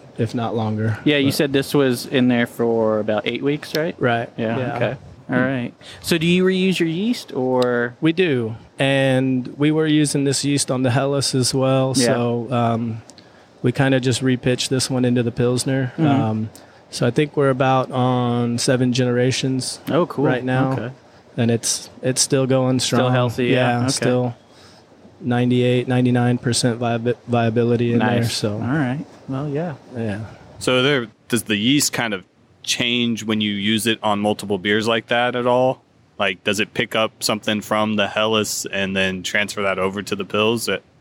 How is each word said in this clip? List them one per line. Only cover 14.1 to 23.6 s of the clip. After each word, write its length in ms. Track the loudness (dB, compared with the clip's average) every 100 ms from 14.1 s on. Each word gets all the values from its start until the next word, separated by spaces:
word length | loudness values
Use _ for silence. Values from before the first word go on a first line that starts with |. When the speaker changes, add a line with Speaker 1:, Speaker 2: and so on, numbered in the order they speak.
| 0
Speaker 1:
repitched 460 | 0 0 0 0 0
this 200 | -2 0
one 160 | 0
into 180 | 2 2
the 100 | 0
Pilsner. 600 | 0 0 0 0 -2 -2 0
Speaker 2:
Mm-hmm. 80 | 2
Speaker 1:
Um, 440 | 2 0 -2 -6 -10 -20 -20 -12
so 160 | -2 0
I 40 |
think 260 | 0 0 2
we're 140 | 2
about 400 | 2 2 2 0
on 680 | 0 0 2 0 0 0 0
seven 340 | 0 2 2
generations 880 | 2 2 2 2 0 -2 -2 -6 -8 -2
Speaker 2:
Oh, 160 | 0 0
cool. 180 | 0
Speaker 1:
right 200 | 0 0
now. 280 | 0 0 0
Speaker 2:
Okay. 180 | -2 -6 -12 -20 -20 -8 -2
Speaker 1:
And 140 | 0
it's, 400 | 0 -2 -6 -8 -6
it's 220 | -2 -2
still 240 | 0 0 2
going 340 | 2 2 0
Speaker 2:
Still 180 | 0 2
Speaker 1:
strong. 120 | 2
Speaker 2:
healthy, 360 | 2 0 0 2
yeah. 240 | 2